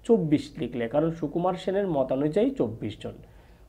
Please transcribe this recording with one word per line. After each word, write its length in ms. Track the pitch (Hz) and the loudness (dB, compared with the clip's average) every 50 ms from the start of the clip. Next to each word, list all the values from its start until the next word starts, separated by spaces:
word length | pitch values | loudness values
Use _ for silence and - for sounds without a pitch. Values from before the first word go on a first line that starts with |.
| - | 4
চব্বিশ 480 | - 233 202 170 151 151 131 - - - - | 4 4 4 6 2 2 2 0 -4 -8 -6
লিখলে, 300 | - 113 - 123 113 113 | -6 -6 -4 -4 -4 0
কারণ 220 | - 147 156 165 | 2 2 2 2
সুকুমার 440 | 160 - 156 139 - 170 175 180 180 | 0 -2 -6 -4 -2 0 0 0 -2
সেনের 320 | 180 - 202 185 202 202 | 0 -4 -2 0 0 0
মতানুযায়ী 640 | 190 160 139 131 - 135 135 147 151 160 202 208 - | 0 2 0 2 2 0 0 0 2 2 2 2 2
চব্বিশ 480 | 139 - 143 110 107 - - 107 - - | 2 0 -2 -2 -2 -6 -8 -8 -8 -8
জন। 120 | - 113 - - - - - - - - - - - | -12 -12 -12 -12 -20 -20 -20 -20 -20 -20 -20 -20 -20